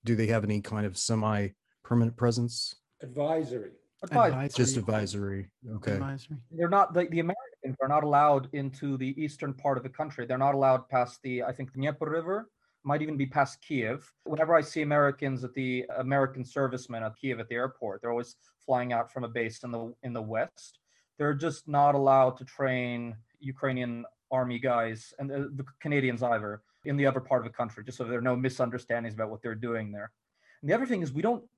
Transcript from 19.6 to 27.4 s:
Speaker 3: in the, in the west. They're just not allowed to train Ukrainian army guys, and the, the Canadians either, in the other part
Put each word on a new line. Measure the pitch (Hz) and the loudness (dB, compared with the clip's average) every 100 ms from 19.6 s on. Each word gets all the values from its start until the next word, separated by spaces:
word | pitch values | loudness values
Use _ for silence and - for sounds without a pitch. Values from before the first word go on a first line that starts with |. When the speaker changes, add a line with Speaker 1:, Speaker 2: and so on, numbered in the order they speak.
Speaker 3:
in | 123 | -8
the, | 117 113 - | -8 -8 -10
in | 127 | -8
the | 117 | -8
west. | 110 110 127 - - _ _ _ _ - | -4 -4 -4 -8 -20 _ _ _ _ -4
They're | 147 | -2
just | 143 160 - 156 | 0 -2 -4 -2
not | 143 143 | 4 6
allowed | 139 135 135 131 127 | 6 6 6 6 2
to | 131 | -16
train | - 135 127 123 120 120 113 _ _ | -2 -2 0 -2 -6 -8 -12 _ _
Ukrainian | 143 131 139 127 123 117 117 _ _ | -12 -4 -2 -2 -4 -6 -10 _ _
army | 131 123 120 | -2 0 0
guys, | 131 120 113 110 - - | 2 2 0 -4 -12 -10
and | 139 | -6
the, | 139 143 | -4 -6
the | 135 135 _ | -8 -12 _
Canadians | 151 143 131 117 | 0 2 2 0
either, | 123 117 104 107 _ _ | 0 0 -2 -8 _ _
in | - 143 | -4 2
the | 139 | 2
other | 127 | 2
part | 131 127 | 0 0